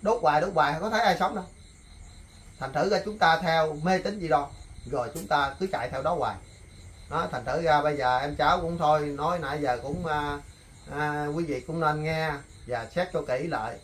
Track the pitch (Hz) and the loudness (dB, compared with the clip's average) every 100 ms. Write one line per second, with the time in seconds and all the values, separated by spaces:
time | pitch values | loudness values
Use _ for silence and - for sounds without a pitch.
0 | 202 233 160 147 180 170 143 160 208 220 | 2 2 4 4 2 2 2 0 0 2
1 | 220 175 190 226 175 - - - - - | 2 2 0 -2 -8 -16 -20 -20 -20 -20
2 | - - - - - - 131 139 185 190 | -18 -18 -20 -20 -20 -10 -4 0 2 2
3 | 214 214 170 165 175 160 156 151 165 185 | 0 2 4 4 4 2 2 0 2 2
4 | 196 208 165 151 147 - - - 120 135 | 0 -4 2 2 2 -10 -18 -16 -6 -4
5 | 117 - - 147 135 - 190 120 123 135 | -4 -6 0 2 2 -2 -4 -2 -4 -2
6 | 147 170 120 95 - - - - - - | -2 0 -2 -4 -14 -20 -20 -20 -20 -20
7 | - 147 160 131 113 147 165 147 151 147 | -6 -4 -2 -4 -2 0 4 4 4 2
8 | 127 127 127 147 147 180 165 170 151 151 | 2 2 0 2 4 4 2 2 4 4
9 | 147 143 156 175 143 147 143 123 131 180 | 2 -2 -2 -2 -2 -2 -2 -2 -2 -6
10 | 170 151 147 143 - - - - - 147 | -2 -2 -2 -6 -10 -20 -20 -20 -12 -4
11 | 151 147 147 151 165 131 - 165 156 151 | -2 -2 -2 -2 -2 -4 -4 0 0 0
12 | 151 160 160 143 - - - 120 113 175 | -2 -2 -2 -4 -10 -18 -6 -6 -4 -4
13 | 180 165 139 127 165 127 110 123 | -2 -4 -2 -2 -2 -4 -4 -10